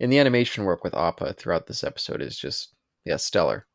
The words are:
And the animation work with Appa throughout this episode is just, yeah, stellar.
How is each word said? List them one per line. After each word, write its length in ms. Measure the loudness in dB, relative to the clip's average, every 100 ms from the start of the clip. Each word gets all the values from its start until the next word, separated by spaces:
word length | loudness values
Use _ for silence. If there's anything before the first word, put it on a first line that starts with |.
And 100 | 2
the 60 | 6
animation 460 | 6 4 2 0
work 200 | -2 0
with 100 | -2
Appa 400 | 0 0 0 -6
throughout 320 | -6 -2 -2 -2
this 180 | -6
episode 380 | -6 -6 -8 -6
is 160 | -8 -8
just, 360 | -8 -8 -10 _ _ _
yeah, 120 | -4 -2
stellar. 500 | 0 2 2 0 -6